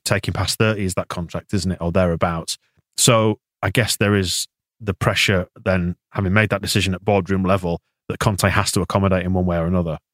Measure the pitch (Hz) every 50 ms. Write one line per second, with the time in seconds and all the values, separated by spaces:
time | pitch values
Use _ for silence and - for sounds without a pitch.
0 | - - 107 98 - - 87 - 95 - - - 113 110 110 101 101 95 87 -
1 | 90 - - - 85 80 - 85 - - - 101 87 92 87 - 85 85 82 95
2 | 92 87 85 80 - 87 82 80 - - - - _ _ _ _ _ _ - -
3 | - - 123 113 110 110 107 - _ _ _ - - 98 95 - 110 - - -
4 | 110 101 104 101 95 87 - - - - _ _ _ _ _ - 117 104 95 -
5 | - 120 101 - - - 104 92 87 - _ - - 95 92 92 87 87 90 _
6 | _ _ - - 98 92 92 107 107 - - 98 101 98 - 107 92 95 92 90
7 | - - 104 98 92 87 98 95 92 90 98 98 92 87 85 85 _ _ _ _
8 | _ - - - - 117 104 90 - 98 87 - 90 - - 104 87 - - 104
9 | 98 98 95 92 87 90 92 92 92 90 87 85 82 85 92 90 87 82 76 -
10 | _ _